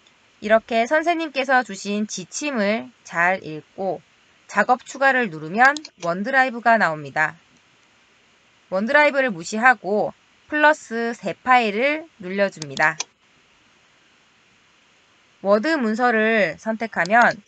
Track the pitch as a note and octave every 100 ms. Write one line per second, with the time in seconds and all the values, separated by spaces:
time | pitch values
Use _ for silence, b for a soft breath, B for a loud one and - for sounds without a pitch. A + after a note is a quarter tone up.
0 | _ _ _ _ G#3 A3 - A3+ A#3 D#4
1 | E4 E4 E4 C4+ C4 B3+ A#3+ F#3+ G3 G#3
2 | G#3+ - E3+ - D4 B3 G3 A3+ B3+ -
3 | - E3+ F3 F#3+ - D#3 - - F#3+ D#3+
4 | - _ _ _ - G3+ G#3+ B3 - C4
5 | C4+ B3+ A3+ D#3 D#3 G3+ C4+ D4+ D4+ _
6 | E3+ F3+ G#3+ C4+ C4 A#3 A#3 A3+ F3 D3+
7 | C#3+ D3+ D#3 D#3+ _ _ _ _ _ _
8 | _ _ _ _ _ _ _ F#3 A3+ D4
9 | D4 C4+ C4 E3 - G#3+ B3+ A#3+ F3+ G#3
10 | D#3+ - _ _ - D4+ D4+ D#4 - A3+
11 | A#3 A#3 F#3+ - B3 B3+ A3 G#3 C#4 D#4
12 | D#4+ - F3+ G3 G3 D#3+ D3 C#3 D#3 D#3+
13 | - _ _ _ _ _ _ _ _ _
14 | _ _ _ _ _ _ _ _ _ _
15 | _ _ _ _ F#3+ G#3 D4 D#4+ A3 A3
16 | B3 A3 A3 A3 F3 E3 A3 A3 A3+ F#3+
17 | E3+ A#3 G#3 G3+